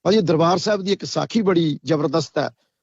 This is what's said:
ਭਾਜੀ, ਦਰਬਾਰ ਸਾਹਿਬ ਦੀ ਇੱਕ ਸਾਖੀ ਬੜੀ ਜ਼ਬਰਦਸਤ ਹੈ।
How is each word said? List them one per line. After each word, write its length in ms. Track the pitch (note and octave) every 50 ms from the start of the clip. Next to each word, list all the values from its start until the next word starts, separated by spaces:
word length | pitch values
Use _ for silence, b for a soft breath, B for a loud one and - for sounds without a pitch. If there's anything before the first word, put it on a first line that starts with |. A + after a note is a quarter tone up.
| -
ਭਾਜੀ, 180 | F3 G#3 A3
ਦਰਬਾਰ 360 | F3 E3 E3+ D3+ E3 E3+ F#3+
ਸਾਹਿਬ 240 | F3 - G#3+ G#3 G3
ਦੀ 100 | F3+ G3+
ਇੱਕ 140 | G3 - D#3
ਸਾਖੀ 360 | C3+ - D3+ D3 - - A3+
ਬੜੀ 380 | G3 G3 F3+ E3+ E3 D3+ D3 - -
ਜ਼ਬਰਦਸਤ 520 | C3 D#3+ D3 D#3 D3+ C#3+ E3 C#3 - -
ਹੈ। 120 | D3+ C3 - - _ _ _ _ _